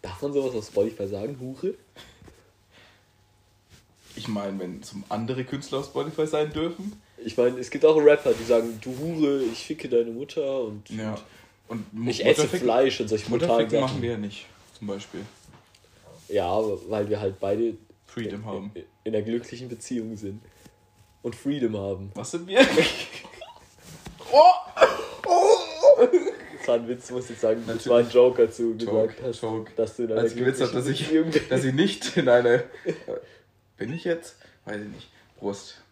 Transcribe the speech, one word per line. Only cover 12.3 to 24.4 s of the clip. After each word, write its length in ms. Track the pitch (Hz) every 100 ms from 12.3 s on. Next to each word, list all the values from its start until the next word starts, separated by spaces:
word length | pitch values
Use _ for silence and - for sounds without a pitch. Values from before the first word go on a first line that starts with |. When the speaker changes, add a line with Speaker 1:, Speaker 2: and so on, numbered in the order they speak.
| -
Speaker 2:
Mutterficken, 260 | 151 180 123
Speaker 1:
Fleisch" 320 | 117 135 -
und 60 | 107
solche 180 | 107 110
brutalen 200 | 117 -
Speaker 2:
Mutterficken 200 | 117 113 113
Speaker 1:
Sachen. 0 | 131
Speaker 2:
machen 100 | 131
wir 100 | 120
ja 60 | 113
nicht, 280 | 104 - - - _ -
zum 100 | 104
Beispiel. 340 | 101 - 87 101 - - - _ _ _ _ - - -
Speaker 1:
Ja, 200 | 101 90
aber 320 | 101 110 98 87
weil 200 | 107 101
wir 100 | 101
halt 200 | 101 95
beide 360 | 98 107 117 - _ _ _
Speaker 2:
Freedom 360 | - 107 101
Speaker 1:
in, 40 | 110
Speaker 2:
haben. 260 | 98 98
Speaker 1:
in, 100 | 92 - _
in 120 | 110 107
einer 80 |
glücklichen 460 | 104 117 117 120 123
Beziehung 460 | 113 - 123 113 107
sind. 240 | 101 101 - _ - _ _ _ _ _
Und 140 | 120 110
Freedom 420 | 139 147 117 107
haben. 340 | 98 95 98 -
Speaker 2:
Was 160 | 120
sind 160 | 170 180
wir? 120 | 202
<laughs> 40 | 269 - - - - - - - - - - _ - - - - -
Oh! 120 | 262